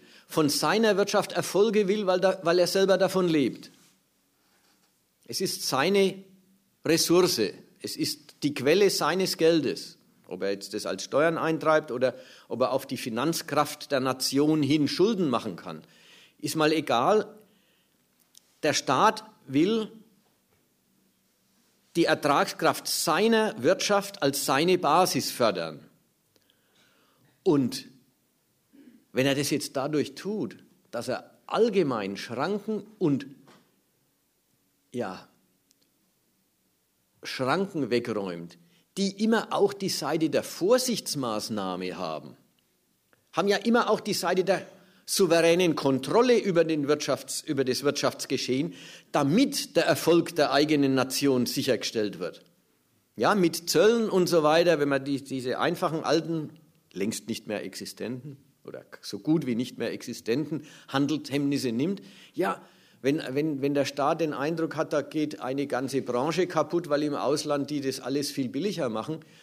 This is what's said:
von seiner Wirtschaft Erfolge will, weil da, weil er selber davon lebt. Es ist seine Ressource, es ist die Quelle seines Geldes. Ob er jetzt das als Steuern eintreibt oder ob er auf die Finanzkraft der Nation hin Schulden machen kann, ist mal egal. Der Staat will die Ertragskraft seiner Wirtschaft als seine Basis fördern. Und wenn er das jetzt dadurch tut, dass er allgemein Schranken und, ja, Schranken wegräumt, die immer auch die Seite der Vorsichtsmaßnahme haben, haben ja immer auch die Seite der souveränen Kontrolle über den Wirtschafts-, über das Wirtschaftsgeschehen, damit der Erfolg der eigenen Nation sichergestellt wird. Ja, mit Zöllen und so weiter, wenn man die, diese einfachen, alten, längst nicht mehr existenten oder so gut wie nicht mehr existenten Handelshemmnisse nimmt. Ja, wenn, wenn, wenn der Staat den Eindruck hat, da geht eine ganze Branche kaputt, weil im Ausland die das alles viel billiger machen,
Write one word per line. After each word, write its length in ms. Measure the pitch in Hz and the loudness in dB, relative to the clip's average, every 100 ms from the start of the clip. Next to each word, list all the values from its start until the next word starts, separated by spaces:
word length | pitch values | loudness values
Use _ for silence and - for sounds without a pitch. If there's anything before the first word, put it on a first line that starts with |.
| - - - | -20 -20 -6
von 220 | - 147 | 0 2
seiner 480 | - 156 202 220 190 | 2 0 2 4 2
Wirtschaft 360 | 202 208 - | 2 0 0
Erfolge 540 | 175 - 180 220 214 190 | -4 0 2 4 4 2
will, 200 | 214 185 | 0 2
weil 120 | 180 | 2
da, 200 | 190 - | 2 0
weil 140 | 156 180 | 2 2
er 100 | 175 | 4
selber 300 | 196 190 185 | 2 4 4
davon 300 | 190 185 180 | 2 2 2
lebt. 440 | 156 120 - - _ _ _ _ _ _ _ _ _ _ _ _ _ _ _ | 2 2 -2 -16 _ _ _ _ _ _ _ _ _ _ _ _ _ _ _
Es 160 | - 120 | -10 -4
ist 260 | 185 - - | -4 -4 -2
seine 560 | 131 160 202 190 - - _ _ _ _ _ | 0 4 4 2 0 -16 _ _ _ _ _
Ressource, 560 | 143 160 - 175 180 175 98 - - _ | 0 2 4 4 4 2 -2 -4 -20 _
es 140 | - - | -12 -6
ist 380 | 156 - - - | -6 -6 -14 -6
die 100 | 151 | -4
Quelle 380 | 143 127 180 202 | 0 2 4 4
seines 460 | - 151 185 185 - | 2 0 0 -2 2
Geldes. 600 | 160 165 127 82 - - _ _ - | 4 4 0 -4 -10 -20 _ _ -14
Ob 160 | 92 | -6
er 80 | 98 | -4
jetzt 240 | 98 - | -6 -6
das 100 | 104 | -8
als 180 | 95 92 | -6 -8
Steuern 360 | - 135 165 156 | -4 0 0 0
eintreibt 520 | 151 160 156 156 - | -2 0 2 2 2
oder 240 | 120 127 - - - - | -2 -2 -4 -18 -20 -8
ob 140 | 113 | -2
er 100 | 123 | -2
auf 140 | 131 | -2
die 120 | - 123 | -6 -8
Finanzkraft 920 | 127 113 143 165 - 143 143 - - | -6 -2 -2 -2 -2 -2 -2 -4 -4
der 80 | 135 | -2
Nation 600 | 131 131 - 135 147 156 | 0 -2 -2 0 2 2
hin 260 | 135 156 143 | 2 2 2
Schulden 420 | - 202 202 160 | 2 2 2 0
machen 260 | 113 110 | -2 -4
kann, 280 | 85 90 78 - _ - - - - | -10 -12 -16 -18 _ -20 -20 -20 -12
ist 160 | - | -6
mal 160 | 160 151 | 0 2
egal. 640 | 160 143 117 147 214 - - _ _ _ _ _ _ _ _ _ - _ - | 2 0 2 4 2 0 -12 _ _ _ _ _ _ _ _ _ -20 _ -4
Der 120 | 151 | -2
Staat 520 | 131 - 135 208 214 - _ - | -2 0 4 4 2 -12 _ -2
will 440 | 135 180 226 214 - - _ _ _ _ _ _ _ _ _ _ _ _ _ _ _ _ _ _ | 2 2 0 -4 -12 -20 _ _ _ _ _ _ _ _ _ _ _ _ _ _ _ _ _ _
die 100 | 170 | 0
Ertragskraft 840 | 151 156 143 143 196 - 160 127 - | 2 2 2 2 0 0 0 0 -4
seiner 760 | - - 160 220 226 214 - | -4 0 2 4 4 2 0
Wirtschaft 600 | 131 185 - 202 196 - | 0 2 2 0 -2 -4
als 220 | 143 139 | -2 -2
seine 320 | - 135 170 180 | 0 2 4 2
Basis 540 | 143 165 180 135 - | 4 4 4 0 -4
fördern. 480 | - 113 90 80 78 - _ _ _ _ _ _ _ _ _ _ _ _ _ _ _ | 0 0 0 -6 -10 -20 _ _ _ _ _ _ _ _ _ _ _ _ _ _ _
Und 440 | 190 143 123 - - - _ _ _ _ _ _ _ - - _ _ | 2 2 2 -4 -14 -20 _ _ _ _ _ _ _ -20 -20 _ _
wenn 140 | - | -2
er 100 | 135 | 0
das 140 | 139 143 | 0 -2
jetzt 260 | 151 - | -4 -4
dadurch 400 | 135 139 151 127 | -6 -2 -2 -2
tut, 420 | - 190 214 117 - _ _ _ | -6 -8 -6 -8 -10 _ _ _
dass 200 | 117 120 | -10 -6
er 280 | 110 - _ - | -8 -8 _ -4
allgemein 680 | 175 233 196 151 117 98 | 2 2 2 0 0 -4
Schranken 680 | 98 - 117 156 208 214 214 - - | -8 -8 -6 -4 -4 -6 -8 -8 -2
und, 280 | 165 135 - - _ - _ _ _ _ _ _ _ _ _ _ _ _ _ | 0 0 -4 -18 _ -20 _ _ _ _ _ _ _ _ _ _ _ _ _
ja, 340 | 120 101 92 - _ _ _ _ _ _ _ _ _ _ _ _ _ _ _ _ _ _ _ | -10 -8 -10 -18 _ _ _ _ _ _ _ _ _ _ _ _ _ _ _ _ _ _ _
Schranken 680 | - - 127 165 190 160 120 | -10 -4 0 0 -2 -4 -2
wegräumt, 680 | 120 120 107 95 85 85 - _ _ _ - | -2 -2 -4 -6 -8 -12 -18 _ _ _ -4
die 260 | 196 196 | -4 0
immer 300 | 226 220 - | 0 0 0
auch 200 | 143 202 | 0 0
die 160 | - 190 | 0 -6
Seite 400 | - 143 160 160 | -4 -4 -2 0
der 140 | 139 | -2
Vorsichtsmaßnahme 1500 | - - 180 247 247 220 - 143 123 107 104 107 95 92 92 85 | -4 -2 2 2 2 -4 -6 -6 -4 -4 -4 -6 -4 -6 -8 -8
haben, 400 | 85 78 73 64 _ _ _ _ _ _ _ _ _ | -8 -8 -12 -20 _ _ _ _ _ _ _ _ _
haben 140 | - 196 | -2 2
ja 100 | 196 | 2
immer 320 | 233 233 196 | 4 2 4
auch 100 | 214 | 0
die 140 | 214 | 0
Seite 300 | - 175 180 | -2 0 0
der 220 | 185 175 - - _ _ | 2 0 -2 -20 _ _
souveränen 720 | - - 180 170 165 170 180 | -4 2 4 6 6 6 4
Kontrolle 640 | 143 143 131 139 190 254 233 | 2 2 0 2 4 6 4
über 260 | 202 170 | 4 2
den 240 | 160 156 139 | 2 0 0
Wirtschafts-, 560 | 147 147 127 - - | 0 0 -4 -4 -10
über 200 | - 135 | -4 -2
das 180 | 127 120 | 0 0
Wirtschaftsgeschehen, 920 | 143 143 135 - - 135 - 131 170 - - - _ | 0 0 -2 -2 -6 -4 -2 -2 -4 -8 -20 -20 _
damit 640 | 156 139 196 277 - - | 0 4 4 2 0 -2
der 100 | 165 | 0
Erfolg 500 | 160 151 - 170 170 | 2 2 4 4 4
der 160 | - 135 | 0 2
eigenen 420 | 139 151 151 139 | 4 4 2 2
Nation 500 | 131 127 - 139 127 | 2 0 0 2 2
sichergestellt 720 | 117 - 131 110 - 117 104 85 | 0 -2 0 0 0 -4 -4 -4
wird. 240 | 85 - _ _ _ _ _ _ _ | -10 -10 _ _ _ _ _ _ _
Ja, 200 | - 131 | -2 2
mit 340 | 202 170 165 - | 4 2 0 0
Zöllen 400 | 151 208 233 214 | 4 6 4 2
und 180 | 185 175 | 2 4
so 160 | 170 | 4
weiter, 360 | 151 160 175 156 | 4 4 4 2
wenn 100 | 143 | 2
man 140 | 135 | 0
die, 180 | 135 139 | -2 -6
diese 380 | - 135 127 - | -6 -8 -4 -2
einfachen, 440 | 135 170 175 156 | -2 0 -2 -2
alten, 480 | 123 160 160 165 143 - _ _ _ | 0 0 -2 -6 -8 -14 _ _ _
längst 340 | 92 101 113 - | -6 -4 -6 -8
nicht 200 | 107 - | -8 -6
mehr 160 | 104 | -8
existenten 760 | 85 - 98 - 101 127 147 131 _ _ | -8 -12 -14 -10 -10 -10 -12 -18 _ _
oder 220 | - - - - | -18 -18 -18 -18
so 180 | - - | -14 -6
gut 260 | - 160 | 2 2
wie 100 | 127 | 2
nicht 220 | 113 127 - | -2 -4 -6
mehr 140 | 117 | -6
existenten 760 | - - 113 - 123 147 156 - - - | -6 -10 -8 -2 -2 -2 -6 -10 -20 -4
Handelshemmnisse 840 | 135 143 151 151 139 143 139 123 | -2 0 -2 -4 -4 -2 0 -2
nimmt. 300 | 113 160 196 - - - | -2 -2 -4 -12 -20 -14
Ja, 280 | 139 190 - - _ _ _ | -6 -4 -6 -14 _ _ _
wenn, 200 | 131 156 - | -2 -2 -2
wenn, 320 | 131 156 139 | -2 -2 -2
wenn 120 | 139 | 0
der 120 | 143 | 0
Staat 360 | 135 - 139 165 | -2 0 0 0
den 120 | 160 | -2
Eindruck 420 | 127 147 165 160 | -2 -4 -2 -4
hat, 180 | 139 151 | -4 -2
da 80 | 151 | -2
geht 380 | 139 156 151 131 | -2 -4 -4 -4
eine 280 | 123 139 143 | -6 -4 -2
ganze 340 | 123 131 135 | -4 -2 -4
Branche 460 | - 120 147 160 180 | -2 -2 0 0 0
kaputt, 420 | 170 151 175 165 | 0 0 -2 0
weil 120 | 147 | -2
im 120 | 147 | -2
Ausland 540 | 123 110 147 151 143 143 | -2 0 -2 -2 -4 -2
die 120 | 147 | -4
das 180 | 135 131 | -4 -4
alles 300 | 127 139 147 | -4 -4 -4
viel 200 | - 123 | -4 -4
billiger 400 | 135 196 170 131 | -4 -4 -4 -4
machen, 320 | 107 110 156 - - | -4 -6 -10 -12 -20